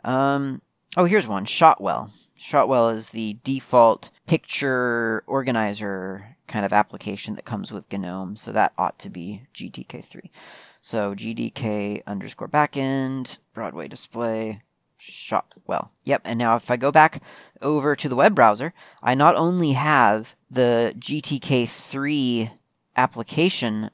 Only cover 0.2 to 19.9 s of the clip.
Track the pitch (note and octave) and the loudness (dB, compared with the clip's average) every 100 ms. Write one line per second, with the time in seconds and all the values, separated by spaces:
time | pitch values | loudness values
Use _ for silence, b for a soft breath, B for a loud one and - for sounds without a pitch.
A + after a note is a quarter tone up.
0.2 | C#3 C#3 C#3 C3 _ _ _ - F3 G#3 | 0 0 -4 -8 _ _ _ 0 4 2
1.2 | A#2 G2 - - D#3+ - G2 A#1+ F#2+ _ | 0 -6 -4 4 6 6 0 -2 -6 _
2.2 | _ _ - D3 A2+ B2+ A#2 A2 A2 A2+ | _ _ 0 2 4 4 2 0 -8 -8
3.2 | A2 G#2 C3+ C3+ - B2+ A#2 - - _ | -6 -6 -6 -6 2 6 6 4 -6 _
4.2 | - E3 - - C#3+ B2+ B2 A#2 A2+ A2 | -2 -2 -2 -4 -2 0 0 0 0 -2
5.2 | - C3+ C3 A#2 G#2+ G#2 G#2 F#2+ F#2+ F#2+ | -2 -4 0 0 -2 -4 -6 -6 -8 -10
6.2 | G#2 - - G#2+ G2 G#2 G#2+ G2+ G#2+ G2 | -16 -20 -8 -4 2 2 0 -6 -10 -10
7.2 | - G#2 - A2 F#2+ G#2 - G2 F2+ F#2 | -10 -12 -10 -10 -8 -14 -10 -10 -8 -8
8.2 | F#2 G#2+ - G#2 G2+ - F#2 - G2+ F2 | -10 -12 -4 0 0 0 -4 -4 -16 -14
9.2 | F2 G#2 C3 - - - - - - - | -12 -14 -16 -16 -16 -14 -16 -18 -18 -20
10.2 | - B B B B B - - G2+ G2 | -20 B B B B B -8 -4 -4 -6
11.2 | A2+ A2+ A#2 - A2 G#2 G2+ G#2 - G2+ | -8 -6 -8 -4 -4 -4 -4 -8 -8 -10
12.2 | G2+ - G#2 D3 D3 C#3+ C3+ C3+ C3 C3 | -10 -12 -4 -2 -2 -2 -4 -2 -4 -6
13.2 | B2 - _ A2 G#2 - D2+ - - A#2 | -10 -14 _ -10 -10 -10 -12 -14 -14 -6
14.2 | A#2 A2 A2 G#2 _ _ _ _ - - | -4 -4 -6 -8 _ _ _ _ -20 -20
15.2 | - - - - - - - _ - C#3 | -4 -4 -4 -20 -6 -6 -6 _ -2 -2
16.2 | - A#2 A#2 A#2 - B2 C3+ D3 D#3 - | -2 -2 2 2 2 0 4 6 6 2
17.2 | B B B _ C3+ D3+ C#3+ C#3 D3 B2+ | B B B _ -2 0 0 0 -2 4
18.2 | F3 F#3 A2+ G#2 D3+ _ B B A#2 B2+ | 4 8 4 4 -4 _ B B 0 4
19.2 | D3+ D3+ E3 F3+ D#3+ C3 D3+ | 6 6 2 2 0 0 2